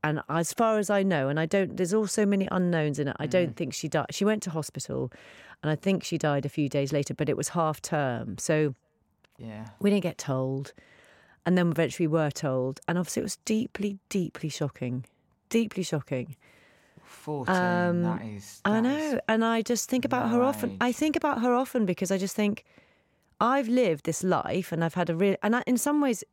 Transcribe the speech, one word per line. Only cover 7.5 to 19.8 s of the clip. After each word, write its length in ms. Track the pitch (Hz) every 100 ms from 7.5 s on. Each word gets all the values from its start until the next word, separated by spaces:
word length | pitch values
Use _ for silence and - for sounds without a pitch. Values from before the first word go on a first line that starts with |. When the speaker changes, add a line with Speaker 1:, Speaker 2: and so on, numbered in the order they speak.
Speaker 1:
half 300 | 175 160 151
term, 560 | - 156 139 117 117 101
so 360 | - 156 151 131 _ _ _ _ _ _
Speaker 2:
Yeah. 300 | 117 107 113 -
Speaker 1:
we 100 | 202
didn't 120 | 202
get 140 | 175 -
told. 540 | - 131 131 135 139 - - - - - _ _
And 140 | - 180
then 120 | 175
eventually 340 | 160 156 - 165
we 60 |
were 180 | 160 151
told, 500 | - 143 131 127 135 -
and 100 | 170
obviously 220 | 180 -
it 40 |
was 120 | 208 -
deeply, 540 | - 220 226 - 202 196 _
deeply 400 | 202 170 - 160
shocking. 560 | - 147 - 127 127 123 _ _ _ _
Deeply 340 | 226 220 -
shocking. 540 | 180 151 - 131 120 139 _ - _ _ _ -
Speaker 2:
Fourteen, 520 | - - - 147 123 185
Speaker 1:
Um, 460 | 180 175 175 175
Speaker 2:
that 200 | 175 170
is, 380 | 110 107 - -
Speaker 1:
I 60 | 196
Speaker 2:
that 80 | 220
Speaker 1:
know, 140 | 240 285 311
Speaker 2:
is 60 | 247 -
Speaker 1:
and 160 | 220
I 180 | 226 226
just 260 | 226 240